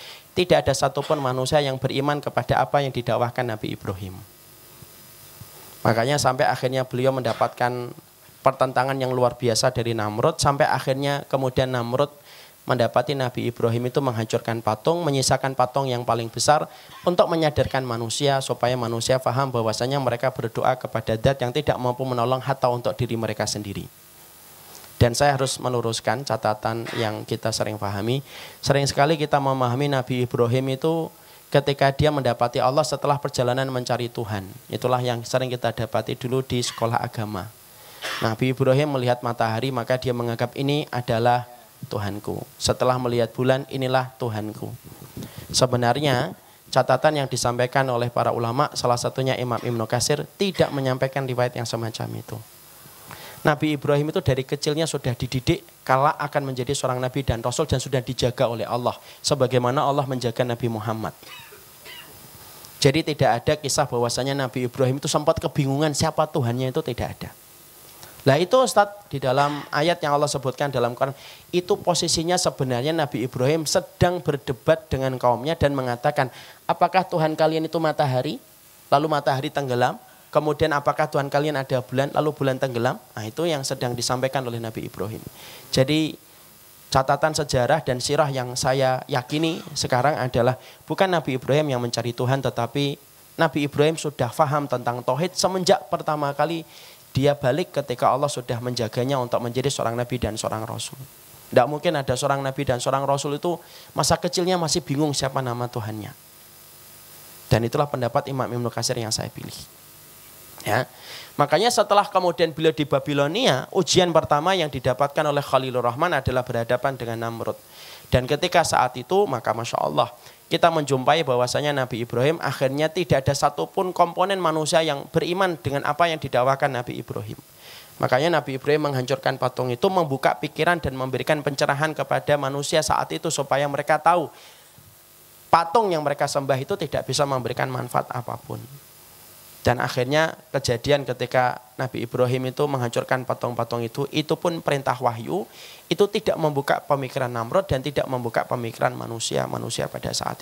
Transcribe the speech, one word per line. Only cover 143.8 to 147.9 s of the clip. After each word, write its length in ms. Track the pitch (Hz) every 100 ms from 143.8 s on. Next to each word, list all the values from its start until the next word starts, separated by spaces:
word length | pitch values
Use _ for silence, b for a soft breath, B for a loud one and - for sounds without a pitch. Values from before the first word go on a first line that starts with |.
itu, 240 | 117 - 139
itu 240 | 143 147 160
pun 240 | 180 165
perintah 320 | - 143 131
wahyu, 480 | 123 123 117 113 175 226 B B B B
itu 160 | 170 202
tidak 320 | 220 - -
membuka 400 | 156 143 - - -
pemikiran 400 | 143 127 139 123
Namrud 400 | 120 113 170 190
dan 160 | 135
tidak 240 | 135